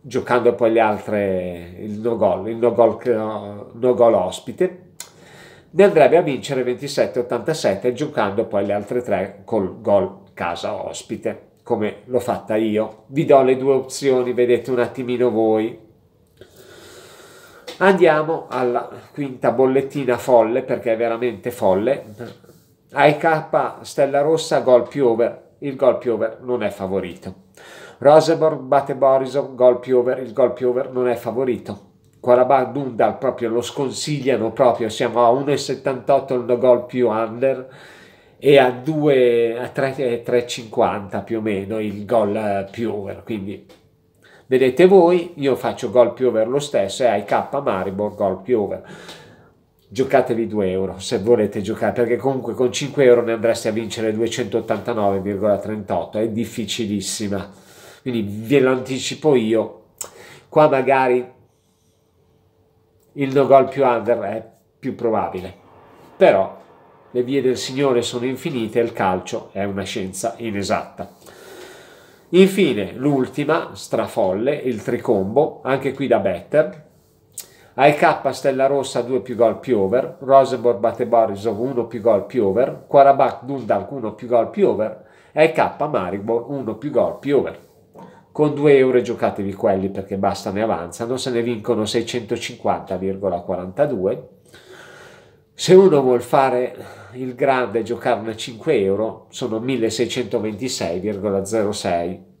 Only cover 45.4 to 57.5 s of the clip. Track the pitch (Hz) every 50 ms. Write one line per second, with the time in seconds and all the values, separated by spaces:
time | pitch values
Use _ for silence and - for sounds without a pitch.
45.4 | 139 139 123 - - 117 104 - 127 110 101 123 120 107 - - 127 123 110 110
46.4 | 110 117 131 143 143 - - 113 98 98 - - 135 117 104 104 104 - 131 110
47.4 | 98 - - 139 143 131 104 95 92 98 95 98 104 101 - - 104 95 95 -
48.4 | - - 123 110 101 92 - - - - - - - - - - - - - _
49.4 | _ _ _ _ _ _ _ _ _ _ 98 110 131 131 139 131 - - 120 110
50.4 | 113 98 104 107 98 92 92 95 95 92 90 95 95 - 127 104 95 113 120 110
51.4 | 107 101 - 113 95 98 110 - 113 107 - 120 120 110 120 107 107 135 135 131
52.4 | 110 117 104 - 127 123 123 - 147 143 139 147 135 123 120 120 110 113 117 110
53.4 | 104 113 110 107 - 117 104 110 113 104 - 117 110 110 107 110 117 113 - -
54.4 | 120 101 - 113 107 - 110 104 95 120 120 110 104 101 98 98 92 101 101 92
55.4 | 104 107 101 98 - 104 107 107 98 - 101 98 - - - 107 113 113 104 117
56.4 | 117 107 - - 107 95 - - 113 98 107 98 92 - - - 107 101 101 95
57.4 | - -